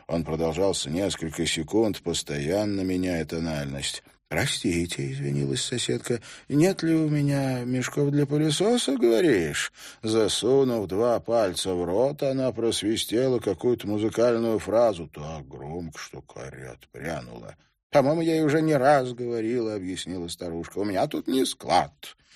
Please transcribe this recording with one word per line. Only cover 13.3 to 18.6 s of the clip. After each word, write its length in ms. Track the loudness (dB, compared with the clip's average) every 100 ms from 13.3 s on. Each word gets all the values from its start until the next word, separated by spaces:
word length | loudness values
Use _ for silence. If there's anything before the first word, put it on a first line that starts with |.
| 2
какую-то 480 | 0 0 0 0 0
музыкальную 680 | 0 0 2 2 2 0 -2
фразу 500 | 2 4 4 2 -8
так 400 | -12 -12 -12 -14
громко, 520 | -16 -12 -10 -10 -12
что 220 | -16 -16
Карри 420 | -18 -16 -14 -14
отпрянула. 920 | -16 -16 -20 -12 -8 -8 -10 -16 -16 -20 _ _ _
«По-моему, 300 | 4 4 2
я 140 | 2 2
ей 80 |
уже 180 | 4 2